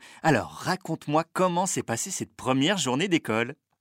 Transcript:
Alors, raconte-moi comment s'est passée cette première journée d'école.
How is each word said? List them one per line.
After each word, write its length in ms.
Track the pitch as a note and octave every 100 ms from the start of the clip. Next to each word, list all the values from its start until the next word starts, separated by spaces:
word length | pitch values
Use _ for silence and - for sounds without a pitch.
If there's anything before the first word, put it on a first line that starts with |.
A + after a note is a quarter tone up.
| - -
Alors, 300 | E3 B2 F2+
raconte-moi 720 | - - F#3 - D#3+ - D3+ E3
comment 340 | - F#3 F3 F#3+
s'est 160 | -
passée 300 | - A2+ G3
cette 200 | - A2+ -
première 420 | B2+ C3 D3 G3
journée 300 | B2+ B2+ G3
d'école. 480 | D#3+ - A2 A#2+ D3 _ _